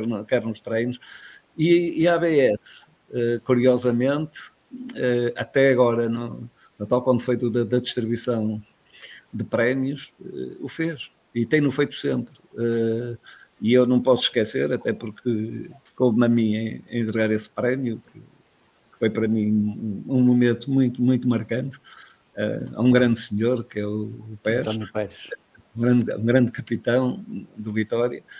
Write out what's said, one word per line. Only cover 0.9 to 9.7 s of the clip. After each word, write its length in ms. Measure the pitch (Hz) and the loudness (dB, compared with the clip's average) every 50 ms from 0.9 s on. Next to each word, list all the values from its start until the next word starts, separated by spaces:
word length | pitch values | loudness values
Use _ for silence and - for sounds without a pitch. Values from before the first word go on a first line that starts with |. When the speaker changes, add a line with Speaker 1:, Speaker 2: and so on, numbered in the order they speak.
| 123 - - - - - - - - - _ _ _ | -4 -8 -12 -20 -20 -20 -20 -20 -20 -20 _ _ _
Speaker 1:
E, 460 | - 156 170 170 175 175 170 - 156 | -2 2 4 4 4 2 0 -2 0
e 60 | 160 175 | 2 2
a 80 | 170 | 2
A 20 | 165 | 2
B 220 | 170 170 160 143 | 2 2 4 4
S, 480 | 131 117 104 - - - - - - _ _ _ _ _ - | 4 4 2 0 -4 -8 -12 -12 -12 _ _ _ _ _ -6
eh, 260 | 123 117 117 120 117 - | -4 -2 -2 -2 -4 0
curiosamente, 1040 | - 127 123 127 127 127 123 123 123 120 117 123 135 143 147 156 151 - - - - _ _ _ _ - - - - - | 2 2 4 6 4 4 4 2 0 2 2 2 0 0 -2 -4 -8 -10 -16 -18 -18 _ _ _ _ -16 -14 -14 -12 -8
eh, 360 | - 135 123 123 120 120 120 - - | -4 -2 0 0 2 0 0 -2 -4
até 340 | 113 - - 139 135 135 | -8 -2 2 4 4 6
agora, 380 | 131 120 123 120 117 117 117 113 | 6 6 4 4 4 2 0 0
no, 400 | 117 117 120 117 117 123 120 120 _ _ _ _ _ - | -2 -4 -4 -8 -10 -12 -14 -16 _ _ _ _ _ -10
no 80 | 104 107 | -4 0
tal 160 | 123 123 123 | 0 0 2
quando 180 | 131 123 117 | 2 0 0
foi 160 | - - 123 110 | 2 0 -2 0
do, 140 | 123 120 | 0 -2
da, 120 | 107 123 117 | 0 0 -2
da 160 | 104 123 123 | 0 0 -2
distribuição 840 | 123 - - 123 113 110 117 117 - 127 120 113 107 110 107 107 104 _ _ _ _ _ _ - - - - - _ _ | -2 -2 -4 -4 -2 -2 -4 -4 -2 -2 -2 -2 -2 -2 -4 -6 -8 _ _ _ _ _ _ -20 -20 -20 -20 -20 _ _
de 120 | - 104 107 | -8 -8 -8
prémios, 680 | - - 113 117 123 | -4 0 0 0 2